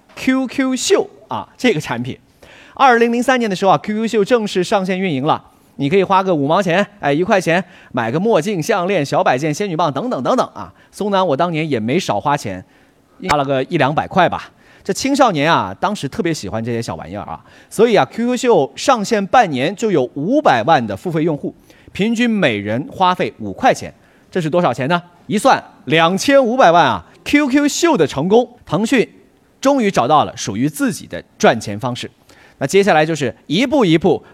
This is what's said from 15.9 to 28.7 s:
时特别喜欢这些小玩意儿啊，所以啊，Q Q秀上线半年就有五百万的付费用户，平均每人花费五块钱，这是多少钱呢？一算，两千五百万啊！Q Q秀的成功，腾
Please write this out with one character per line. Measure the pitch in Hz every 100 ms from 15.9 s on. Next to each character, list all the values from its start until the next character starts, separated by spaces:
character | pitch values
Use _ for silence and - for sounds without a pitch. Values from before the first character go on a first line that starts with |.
| 208
时 | 139
特 | -
别 | 170
喜 | 151 95
欢 | 110
这 | 117
些 | 117
小 | 117
玩 | 82 73
意 | 101
儿 |
啊， | 82 82 - - -
所 | - 240
以 | 190
啊 |
，Q | 131 - 240
Q | 247
秀 | 247 190 135 -
上 | - 240
线 | 196 214 196
半 | 269 202
年 | 127 147
就 | 202 220
有 | 165 123
五 | 143 160 285
百 | 294 123
万 | 117 156 113
的 | 98
付 | 185
费 | 156
用 | 165 156
户， | 175 - _ _ -
平 | - 214
均 | 226 240
每 | 214 156 104
人 | 101 113 135
花 | - 185
费 | 180 131 -
五 | 104
块 | - 254
钱， | 165 85 - _ _ _
这 | 190
是 | 156
多 | 170
少 | 170
钱 | 120 131
呢？ | 175 - _ -
一 | 196
算， | 269 160 - -
两 | - 156 165 190
千 | - 277
五 | 240 262
百 | 190
万 | 170
啊 | 143 98 - _
！Q | - 285 294
Q | 285 285
秀 | - 339 247
的 | 147
成 | - 175
功， | 220 254 -
腾 | -